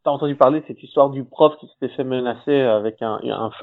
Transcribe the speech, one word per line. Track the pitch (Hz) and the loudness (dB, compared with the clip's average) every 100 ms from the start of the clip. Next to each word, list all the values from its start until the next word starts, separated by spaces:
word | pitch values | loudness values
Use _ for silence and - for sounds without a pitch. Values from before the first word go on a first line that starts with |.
t'as | 151 | -4
entendu | 139 147 143 | -2 -2 2
parler | 131 151 | 4 4
de | - | -4
cette | - | -14
histoire | - 147 139 | -4 0 2
du | 135 | 0
prof | 131 - 151 - | -10 2 2 2
qui | - | -10
s'était | _ 127 - | _ -8 -6
fait | |
menacer | 131 127 123 117 - 143 | -4 -4 -4 -6 0 2
avec | 127 107 107 110 | 2 0 -2 -6
un, | 113 107 | -6 -6
un, | 120 101 113 - | -6 -6 -8 -6